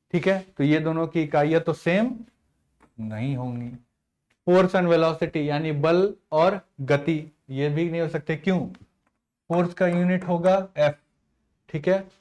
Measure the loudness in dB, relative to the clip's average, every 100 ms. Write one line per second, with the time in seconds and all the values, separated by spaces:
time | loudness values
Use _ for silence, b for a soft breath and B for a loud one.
0 | _ -2 0 -2 -4 -2 2 2 0 -2
1 | -2 -2 0 2 2 2 0 -2 0 0
2 | 0 -4 -14 _ _ _ _ _ _ -12
3 | -10 -6 -6 -4 -6 -8 -10 -14 _ _
4 | _ _ _ _ 2 4 4 2 2 4
5 | 2 0 -4 -4 -2 -2 -2 0 2 2
6 | 2 -2 _ 2 2 2 -6 -8 0 0
7 | 0 -4 -4 _ -12 -4 -2 -2 -2 -2
8 | -4 -4 -6 -4 -2 -2 -2 -12 -20 _
9 | _ _ _ _ -4 -2 0 0 0 0
10 | 0 0 -2 0 2 2 0 0 0 -2
11 | _ _ _ _ _ _ _ -6 -2 -2
12 | -4 _